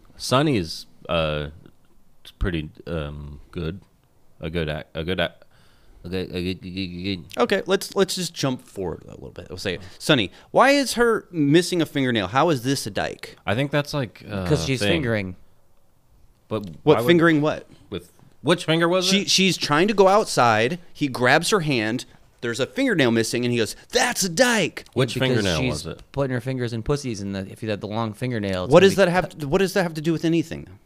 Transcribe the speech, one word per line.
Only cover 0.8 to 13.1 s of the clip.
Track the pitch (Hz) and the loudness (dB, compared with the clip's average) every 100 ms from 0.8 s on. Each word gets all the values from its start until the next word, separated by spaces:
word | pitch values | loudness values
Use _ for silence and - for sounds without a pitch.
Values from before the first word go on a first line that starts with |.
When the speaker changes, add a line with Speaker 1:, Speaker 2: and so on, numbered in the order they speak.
| - - - | -16 -14 -4
Speaker 1:
uh, | 82 78 76 73 - - - _ - - - - - | -2 0 -2 -6 -10 -20 -20 _ -20 -20 -20 -16 -6
pretty, | 101 82 76 - - | -4 -2 -6 -12 -8
um, | 82 73 73 73 71 - | -8 -6 -10 -14 -16 -14
good. | 90 80 98 - _ _ _ - - | -8 -8 -8 -14 _ _ _ -20 -12
A | 80 | -8
good | 85 76 | -4 -4
act-, | 76 - | -6 -8
a | 82 | -8
good | 80 90 | -6 -2
act-, | 85 - - _ _ _ - - | -4 -6 -20 _ _ _ -20 -18
a | 87 | -10
good, | 92 - | -8 -6
a | 90 | -6
good, | 87 90 | -4 -6
good, | 92 | -8
good, | 92 90 87 | -8 -8 -6
good. | 95 92 - - | -6 -6 -6 -4
Speaker 2:
Okay, | 240 190 | -2 -2
let's, | 175 196 - 196 | 0 -2 -2 -2
let's | 185 | -2
just | 185 170 | -2 -8
jump | - 135 123 | -4 -4 -4
forward | - - 90 - - | -10 -8 -8 -8 -12
a | |
little | - 69 | -18 -18
bit. | - - | -16 -14
We'll | 78 | -8
say, | 101 85 90 - | -6 -6 -10 -6
"Sonny, | - 139 92 - - | 0 2 0 -6 -2
why | 175 254 | 4 4
is | 285 254 | 4 2
her | 226 240 220 - | 2 2 2 -2
missing | 175 143 165 175 180 | 0 4 4 4 -2
a | 151 | -2
fingernail? | 143 127 117 90 | 0 0 0 0
How | 131 170 | 2 2
is | 135 | 2
this | 123 139 110 | 0 -4 -4
a | |
dyke?" | 95 73 | -4 -6